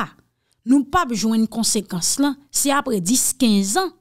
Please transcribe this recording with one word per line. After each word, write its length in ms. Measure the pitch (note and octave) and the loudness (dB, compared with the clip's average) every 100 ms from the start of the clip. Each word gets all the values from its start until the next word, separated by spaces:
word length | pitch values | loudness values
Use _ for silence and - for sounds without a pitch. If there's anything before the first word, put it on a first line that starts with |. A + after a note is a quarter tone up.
a, 60 | F#3 - _ _ _ _ A3 | -6 -12 _ _ _ _ 2
nou 180 | C#4 | 2
p 160 | - F4+ | 2 0
ap 140 | D4+ | 0
jwenn 320 | A3 A3 A3+ A3 | -2 0 0 0
konsekans 680 | A3+ G#3+ G#3+ - F3+ - - | -2 -2 -2 -4 -4 -4 0
lan. 180 | C#4+ C4+ _ | 0 -2 _
Se 240 | - C#4 | -4 0
aprè 260 | C#4 C4+ G#3+ | 0 0 -2
dis 300 | F3 B3+ - - | 0 0 0 0
kenzan 560 | A#3 G3+ G3 E4 F#4 - | 2 2 2 -2 -2 -6